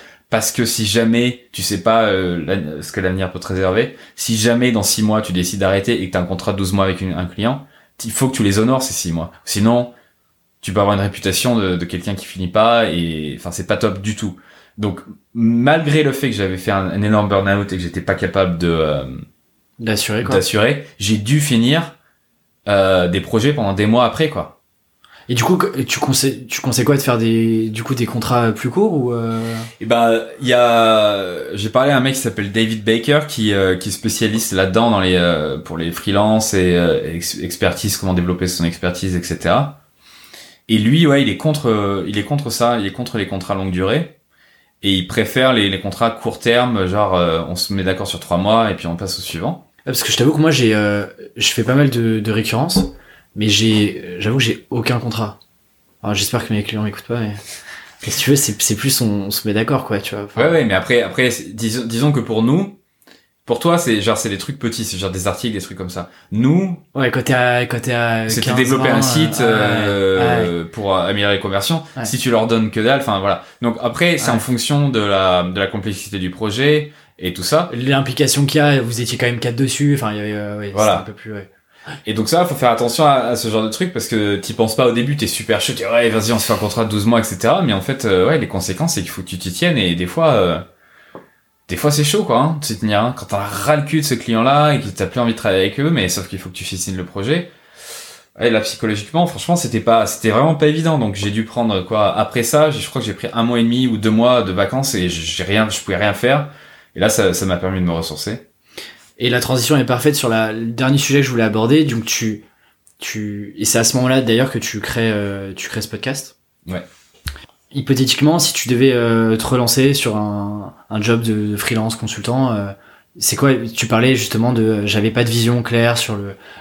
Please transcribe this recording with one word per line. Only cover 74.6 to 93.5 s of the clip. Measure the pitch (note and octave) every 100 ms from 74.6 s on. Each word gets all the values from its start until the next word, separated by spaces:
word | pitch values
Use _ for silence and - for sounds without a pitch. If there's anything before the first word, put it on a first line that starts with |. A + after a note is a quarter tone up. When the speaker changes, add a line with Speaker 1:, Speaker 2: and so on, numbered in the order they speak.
| - C#3+ C#3+
Speaker 1:
de | A#2
la, | G#2 G2 F#2+ F#2
de | F2+ F#2
la | G2
complexité | G#2 G2 F#2+ - G2+
du | F2+
projet | F2+ A2 G#2+ C#3+ D3+ D3 - _ _
et | F2+
tout | F2
ça. | F2 D3+ F3
Speaker 2:
L'implication | A#2+ C3 C3+ B2+ B2+ C3+ - C#3+
qu'il | D#3
y |
a, | D3 C#3
vous | A#2 A#2
étiez | A#2+ B2
quand | B2
même | A#2+
quatre | B2 A#2
dessus, | C3+ - C#3+ C#3+
enfin, | A#2
il | G#2
y |
avait, | G#2
euh, | G#2 G#2 G#2
ouais, | G2+
Speaker 1:
Voilà. | G2 G#2+
Speaker 2:
c'était | F2+
un | F#2
peu |
plus, | G2+ A2
ouais. | G#2 F#2+ _ _ _ - - -
Speaker 1:
Et |
donc | G#2 A2
ça, | D#3+
faut | F3
faire | C3+ B2
attention | A#2 A#2+ A#2
à, | D3+
à | C3+ A#2 A#2
ce | A#2
genre | A2
de | A2
truc | A2 F3+
parce | B2 -
que | A2+ G#2 G2+
t'y | -
penses | - A2 -
pas | B2+
au |
début, | A#2 A#2+ D3
t'es | G2
super | - G2+ G#2
chaud, | - D#2+
t'es, |
ouais, | G2 A#2 A#2
vas-y, | A2 G#2
on | A#2
se | -
fait |
un | G#2+
contrat | G#2+ A#2
de | A#2
douze | G#2 G#2
mois, | A#2
et |
cetera. | A2 F#2 A2+ E3+
Mais | D#3+
en | G2
fait, | F#2+ C3
euh, | A2+ F#2 F#2+
ouais, | D#3
les | G#2
conséquences, | F#2+ F2+ F2+ E3
c'est | A2
qu'il | F2
faut | -
que | F2+
tu | F#2
t'y | F#2+
tiennes | F2+ F3 D3+
et | F#2 E2+
des | F2
fois, | - D#3+
euh, | A#2+ F2+ D#2+ F2+ _ _ _ _ - - _ _ _ -
des | -
fois, | D3+
c'est | D3
chaud, | D3 G#3
quoi, | F#3 A#2
hein, | D3 D#3
de |
s'y | - G#2
tenir, | A2 G#2
hein. | A#2 B2+
Quand | -
t'as | G2+
ras | G#2